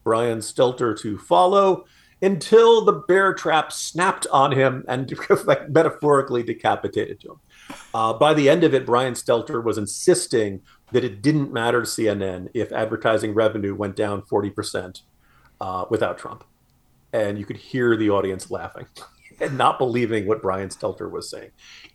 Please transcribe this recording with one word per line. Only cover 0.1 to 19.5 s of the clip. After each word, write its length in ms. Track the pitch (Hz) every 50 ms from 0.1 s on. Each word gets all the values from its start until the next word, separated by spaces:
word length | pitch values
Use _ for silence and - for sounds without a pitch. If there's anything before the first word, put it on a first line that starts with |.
| 113 113 120 120 113 113
Stelter 600 | 107 - - - 131 120 120 - 127 117 104 -
to 160 | - 110 101 -
follow 680 | - - 170 180 180 180 202 202 196 190 185 - - _ _ _ _ _ _ _
until 640 | 180 196 196 160 - - 220 226 233 233 233 220 202
the 200 | 202 190 151 - -
bear 260 | 175 190 196 190 185
trap 380 | - - 175 156 156 147 -
snapped 540 | - - - - - 156 180 190 185 - - -
on 200 | - 143 135 147
him 320 | 139 131 135 131 131 131 - -
and 260 | 127 131 135 123 - - - - 196 160 -
<laughs> 240 | - 143 - - -
metaphorically 720 | 139 160 165 151 - - - 147 143 139 135 135 123 123
decapitated 800 | 117 113 110 - - 113 101 - - 98 - 110 107 - - -
him. 180 | - - - - _ _ _ _ - - - - - - -
Uh, 200 | 113 113 113 113
by 200 | 113 147 151 156
the 160 | 151 143 135
end 140 | 156 175 165
of 100 | 156 135
it, 120 | 131 123
Brian 280 | 120 120 120 131 131 120
Stelter 500 | - - - 123 117 107 - 147 117 117
was 140 | 113 104 110
insisting 840 | 104 101 - - - - 180 - - - - 117 107 101 98 92 - _ _ _ _ _
that 120 | - 123 123
it 180 | 120 98 101
didn't 320 | 104 143 156 151 139 - -
matter 280 | 117 113 117 120 120
to 40 | 113
C 220 | 104 - - 110 107
N 140 | 101 101
N 280 | 98 95 90 90 92 - -
if 160 | - 104 -
advertising 600 | - - 113 110 113 107 - 117 110 104 113 110 101
revenue 420 | 107 113 107 107 107 98 98 98
went 200 | 98 104 98 95
down 280 | - 107 101 101 98 95
forty 260 | _ 110 101 101 101
percent, 520 | 101 - 104 - - 101 92 92 92 - - _ _ _ _ _ _ _ _ _ _ -
uh, 240 | 101 95 92 92 92 -
without 280 | 117 104 113 92 87 -
Trump. 260 | - - - - - _ _ _ _ _ _ _ _ _ _ _ _ _ -
And 240 | 117 107 101 104 104
you 80 | 101
could 120 | - 113 -
hear 380 | - - - 131 123 120 113
the 140 | 110 110 104
audience 400 | 101 98 95 95 95 95 - -
laughing 380 | 98 90 - - - - - - _ - - - _
<laughs> 260 | _ _ - - -
and 180 | - 147